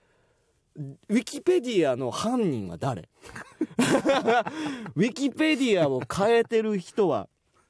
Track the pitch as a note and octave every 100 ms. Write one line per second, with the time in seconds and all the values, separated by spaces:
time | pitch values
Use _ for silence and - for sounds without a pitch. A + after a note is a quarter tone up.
0 | _ _ _ _ _ _ _ - C#3 C3+
1 | - G#3+ - D4 - F4+ B3 G#3 D3 B2+
2 | C3 A2 G#3+ B3 G3+ B2 F#2 E2+ C3+ G2+
3 | - _ - - - - D#4 - B3+ C4+
4 | C#4+ C4+ G#3+ A#3+ G3+ D4+ D4+ C4 G#3 C#3+
5 | A3+ A#3 C#4 - D#4 C#4+ B3+ F#3+ D3 C3
6 | - - G#3 A#3 A#3 A3+ G#3+ G#3 - -
7 | F#3+ B2 F2+ _ _ _ _